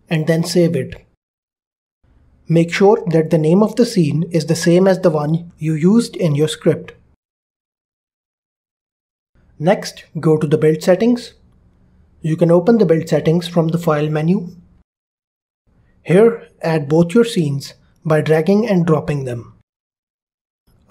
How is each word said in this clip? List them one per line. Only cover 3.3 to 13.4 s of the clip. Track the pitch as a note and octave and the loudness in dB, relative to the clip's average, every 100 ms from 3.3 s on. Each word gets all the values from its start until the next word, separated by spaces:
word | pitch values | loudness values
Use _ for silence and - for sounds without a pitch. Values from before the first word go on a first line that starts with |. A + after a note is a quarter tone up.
the | E3 | 0
name | D#3 F#3+ | 2 2
of | G#3+ A3+ | 2 0
the | A#3 | 0
scene | F#3+ D3+ C#3+ F3 | 0 0 -2 -2
is | E3 D3 | -4 -2
the | E3 | -2
same | F3 F3 F#3+ | 2 2 2
as | F#3 | 2
the | F#3 | 0
one | D3+ D3 E3 E3+ - | -2 -2 -4 -6 -10
you | D#3 | -6
used | D#3 F3 A#3 A#3 - | 0 2 2 0 -4
in | F3 C#3+ | -2 0
your | D3+ | -2
script. | - E3+ E3+ F3 - _ _ _ _ _ _ _ _ _ _ _ _ _ _ _ _ _ _ _ _ _ _ _ _ _ _ | -2 -2 -2 -6 -20 _ _ _ _ _ _ _ _ _ _ _ _ _ _ _ _ _ _ _ _ _ _ _ _ _ _
Next, | D#3 A3 - - - E3 | -2 -2 -4 -16 -16 -4
go | D#3 D#3 | 0 0
to | D#3+ | 0
the | D#3 | 0
build | D#3 D#3+ | 0 0
settings. | - F3+ A3+ A#3+ - _ _ _ _ _ _ _ _ _ | 0 2 2 -2 -6 _ _ _ _ _ _ _ _ _
You | D#3+ D#3 | -6 0
can | E3 | 2
open | F3 F3 A#3 | 4 4 2
the | F#3 | 2
build | E3 - | 0 0
settings | D#3 E3 E3+ | -2 0 -2